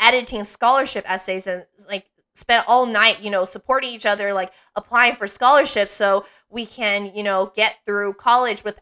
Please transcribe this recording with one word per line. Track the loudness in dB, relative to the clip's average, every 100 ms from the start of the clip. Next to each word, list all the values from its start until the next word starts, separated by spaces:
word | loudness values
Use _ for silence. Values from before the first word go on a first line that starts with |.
editing | 2 2 -2 -8
scholarship | -8 -2 2 2 0 -6 -6
essays | -8 -6 -8 -8
and, | -10 -12 _ -12
like, | -12 -12 _ _
spent | -14 0 0 4
all | 4 4
night, | 4 4 2
you | -2
know, | -2
supporting | -2 -6 -4 -2 -2
each | -6 -4
other, | -2 -2
like, | -4 -6 -10 _ -12
applying | -2 2 2 2
for | -6
scholarships | 0 4 4 4 0 -2
so | 0 0 0 -2 _ _
we | -12
can, | -12 -6 -4 -4 -6
you | -6
know, | -2 -2 -2 -2
get | -2 -2 -6
through | -4 -4
college | -4 2 2 2 -4
with | -8 -8